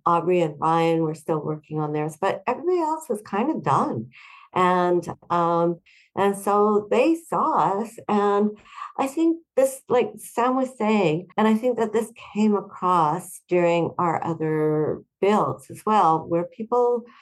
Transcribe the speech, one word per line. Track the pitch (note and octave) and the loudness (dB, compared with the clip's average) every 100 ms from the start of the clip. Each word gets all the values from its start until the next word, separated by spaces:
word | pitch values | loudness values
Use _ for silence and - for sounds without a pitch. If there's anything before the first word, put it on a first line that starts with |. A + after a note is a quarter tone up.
| E3+ | 0
Aubrey | E3+ E3 F3+ | 0 2 0
and | D#3 D3 | 0 -2
Ryan | D#3 E3 E3 E3 | 0 2 2 2
were | D#3+ D#3+ | -2 -4
still | - D#3 | -6 -4
working | D#3 D3+ - D#3 | -4 -8 -8 -6
on | D3+ | -4
theirs, | D3+ D#3 - | -4 -6 -4
but | G3 - - | -4 -2 -6
everybody | B3 F4 F4+ | -4 -2 0
else | D#4 D#4 - | -2 -4 -6
was | G#3 | -8
kind | - G3 C#4 | -4 -2 -2
of | C#4 | -2
done. | D3 D3+ C4+ B2+ A2+ - - - - | 0 0 0 -6 -10 -16 -20 -20 -8
And, | - F3+ F#3 F3 F3+ D3+ - - | 0 2 2 2 0 -2 -12 -4
um, | F3 E3+ E3+ E3+ E3+ _ _ _ - | 0 2 2 0 -2 _ _ _ -2
and | G3 G3 | 0 0
so | G#3 G3+ G#3 G#3 G#3 | 0 2 4 2 2
they | G#3 D#4 E4 | 2 2 0
saw | - F3 D4 B3 D#3+ G3 | -2 -2 0 2 2 0
us. | A3+ - - | -6 -8 -2
And | G#3 G3+ G3+ G#3+ G#3+ - - - - | 0 2 2 0 -2 -16 -18 -12 -6
I | C4+ | -4
think | D#4+ E4 E4 _ - | 0 0 0 _ 0
this, | C4+ - - | 0 -2 -2
like | B3 - - | 0 0 -6
Sam | - - B3 C4 | -10 -2 0 0
was | B3+ - | -4 -4
saying, | G#3+ G#3+ E3+ D#3 F#3 - | 0 2 2 0 -4 0
and | A3 | 2
I | A3 | 2
think | B3+ A3+ | 0 0
that | A3+ | -2
this | G#3+ A3+ - - | -2 -4 -10 -8
came | G3+ G#3+ G3+ | 0 2 2
across | F#3+ - F#3 F3 D3+ E3+ - - _ | -2 -4 0 2 2 0 -8 -20 _
during | F3+ E3+ E3+ E3 - | 2 4 2 0 -2
our | F3 - | -2 -2
other | - D#3+ D#3 D#3 D#3 D3+ D3+ - - _ | -4 -4 -2 0 0 0 -2 -4 -10 _
builds | G3 G#3 D3 C3+ - | 2 2 0 -4 -12
as | E3 G#3+ | -8 0
well, | G#3+ E3+ D#3+ F3+ | 4 4 2 0
where | E3+ G#3 | -4 -4
people | - A3 B3 A#3+ A#3+ A#3 - | -10 -2 0 2 0 -6 -20